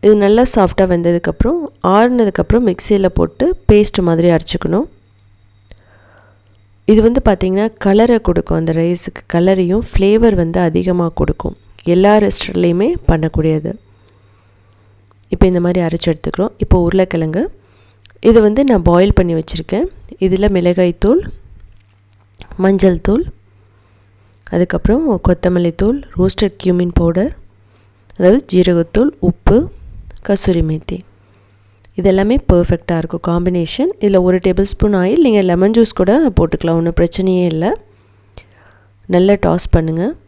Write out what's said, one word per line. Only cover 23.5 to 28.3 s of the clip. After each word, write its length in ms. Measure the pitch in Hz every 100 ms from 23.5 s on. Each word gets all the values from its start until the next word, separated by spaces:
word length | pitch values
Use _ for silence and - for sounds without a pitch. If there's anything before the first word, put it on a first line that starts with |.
| _ _ _ _ _ _ _ _ _ - 170
அதுக்கப்புறம் 480 | 180 170 - 233 320 196 -
கொத்தமல்லி 460 | 175 180 180 175 165
தூள், 180 | 196 277 - -
ரோஸ்டட் 360 | 185 - 202 -
கியூமின் 340 | 190 180 175 175
பவுடர், 340 | 170 170 233 - - _ _ _ _ _ _ -
அதாவது 220 | 185